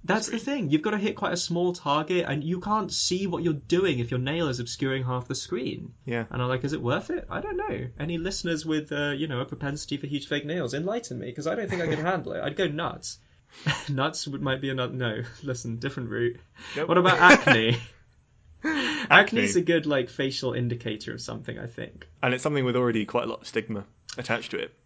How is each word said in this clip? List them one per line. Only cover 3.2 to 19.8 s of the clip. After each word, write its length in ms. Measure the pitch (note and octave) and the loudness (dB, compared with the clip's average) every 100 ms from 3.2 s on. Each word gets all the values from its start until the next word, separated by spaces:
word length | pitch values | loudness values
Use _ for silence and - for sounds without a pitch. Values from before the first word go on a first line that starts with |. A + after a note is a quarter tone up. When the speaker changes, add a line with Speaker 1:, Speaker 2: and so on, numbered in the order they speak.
| G3 | 0
Speaker 1:
what 160 | F3 | 0
you're 100 | E3+ | 0
doing 460 | D3 - E3+ F#3+ B2+ | 0 0 2 4 2
if 100 | A#2 | 0
your 100 | B2+ | -2
nail 300 | B2+ E3 D#3 | 0 0 0
is 100 | A#2+ | -2
obscuring 440 | A#2+ - C3+ C3 | -6 -2 0 0
half 240 | B2+ B2+ B2 | -2 -4 -4
the 80 | |
screen. 580 | C3 - G3+ C4 - - - | -8 -4 -4 -4 -6 -12 -12
Speaker 2:
Yeah. 200 | - A#2 A2 | -4 -4 -2
Speaker 1:
And 100 | B2 | -2
I'm 80 | B2+ | 0
like, 140 | B2+ | 0
"Is 100 | C3+ | -2
it 80 | D3+ | -2
worth 300 | A#2+ D#3 G3+ | 0 -2 -2
it?" 160 | F4 - | -6 -4
I 100 | - | -6
don't 160 | G#4 | -4
know. 320 | F#4 G#4 - B2 - | -4 -4 -4 -6 -6
Any 180 | D3+ E3+ | -4 -2
listeners 480 | F3 G3+ F3 D#3+ | -4 -4 -2 -2
with, 260 | D#3+ D#3 D3+ | 0 -2 -2
uh, 200 | C#3+ C#3+ | -2 -2
you 160 | C#3 D#3 | -2 -2
know, 140 | B2 | -4
a 40 | |
propensity 520 | - C3+ C#3+ D3 - C#3+ | -4 -6 -6 -6 -6 -6
for 100 | C3+ | -4
huge 200 | C#3+ - | -6 -2
fake 160 | D3 | -4
nails, 300 | D3 E3+ B2+ | -2 -4 -2
enlighten 460 | C3+ F3 A#3 - B2 | -2 -2 -4 -6 -8
me, 120 | - | -8
'cause 140 | - | -4
I 80 | D3 | -2
don't 160 | A3 G3+ | -2 -2
think 140 | F3+ | -2
I 40 | E3 | 0
can 120 | D3+ | 0
<laughs> 40 | |
handle 300 | E3 F#3 - | 0 -2 -2
it. 80 | - | -4
I'd 160 | - D3 | -4 -2
go 100 | F3 | -2
nuts. 520 | D3 D#3 - - - _ _ _ | 0 -6 -6 -12 -14 _ _ _
<laughs> 360 | - D3 - - | -6 -2 -2 -2
Nuts 380 | C3+ D3 D3+ - | 0 0 -2 -8
would, 140 | C#3 | -4
might 180 | C#3 C3 | -2 0
be 100 | C3+ | -2
another, 220 | C3 B2 | -2 -2
no, 280 | B2+ A#2+ A2 A#2 | -2 -2 -2 -8
<laughs> 120 | - | -8
listen, 340 | C#3+ B2 A#2+ A2+ | -6 -6 -4 -4
different 320 | C3+ C3+ A#2 | -4 -4 -4
route. 280 | A2 A#2+ A#2+ - - - | 0 0 -2 -16 -20 -8
Speaker 2:
Nope. 140 | C#3+ E3 | -4 4
Speaker 1:
What 80 | F3+ | 6
about 220 | F3+ F3 | 6 8
acne? 580 | F3+ G3 - A2+ A2+ A#2+ - - - _ | 10 10 8 6 6 2 -2 -20 -20 _
Speaker 2:
<laughs> 380 | _ _ - - | _ _ -20 -6
Speaker 1:
Acne 420 | D#4 D#4 B3 D4+ A#3+ | -2 -2 -2 -4 8
Speaker 2:
Acne. 320 | D3+ G3+ A3+ | 8 8 4
Speaker 1:
is 120 | G3+ | 4
a 60 | F#3+ | 4
good, 240 | E3 E3+ | 4 2